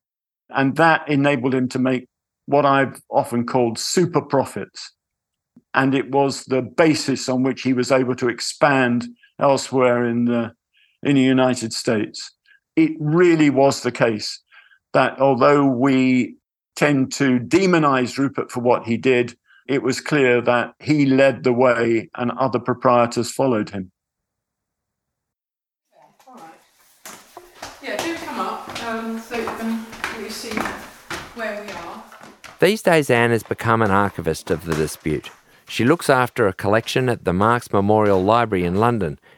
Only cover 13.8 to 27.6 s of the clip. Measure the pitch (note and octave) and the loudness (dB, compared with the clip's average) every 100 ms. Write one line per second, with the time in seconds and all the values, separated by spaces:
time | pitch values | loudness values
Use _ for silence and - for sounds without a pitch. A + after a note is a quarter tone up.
13.8 | B2 A#2+ A#2+ G#2 - - _ - _ _ | -6 0 -2 -2 -8 -14 _ -20 _ _
14.8 | _ - B2+ - C3+ B2 C#3+ C#3+ C#3 A#2+ | _ 0 0 2 2 4 4 4 2 2
15.8 | C#3 C3 C3 B2+ B2 - _ _ _ - | 2 2 2 2 0 -8 _ _ _ -2
16.8 | D3+ C#3 C3 - C#3 B2 A2+ E3+ F#3+ F3 | 0 2 0 0 0 0 2 2 4 2
17.8 | D3 C3 A#2+ - C#3 - - B2+ A#2+ G2+ | 2 0 -2 -2 -4 -4 -8 -4 0 0
18.8 | G#2+ A2+ C3 B2 B2 - _ _ - C#3 | 0 -2 2 2 0 -6 _ _ -4 -2
19.8 | A#2 B2 - D3+ C3 A#2+ B2 B2 A2 _ | -2 -6 -2 0 2 2 2 0 -2 _
20.8 | - D3+ C#3 C3 C#3 B2 B2+ B2 B2+ A2+ | -2 2 4 4 4 2 0 2 2 2
21.8 | A#2 A2+ - - A#2+ - C3 A#2 - B2 | 0 -2 -4 -6 -6 -2 -2 -2 -4 0
22.8 | C3+ A#2+ A#2 A#2+ A2 - C3+ A2+ - G2+ | 2 4 2 -2 -6 -2 -2 0 -4 -8
23.8 | F#2 _ _ _ _ _ _ _ _ _ | -12 _ _ _ _ _ _ _ _ _
24.8 | _ _ _ _ _ _ _ _ _ _ | _ _ _ _ _ _ _ _ _ _
25.8 | _ _ _ _ C4 A#3+ G3+ - _ _ | _ _ _ _ -20 -20 -20 -20 _ _
26.8 | _ _ - - _ - F4+ - | _ _ -20 -20 _ -20 -20 -20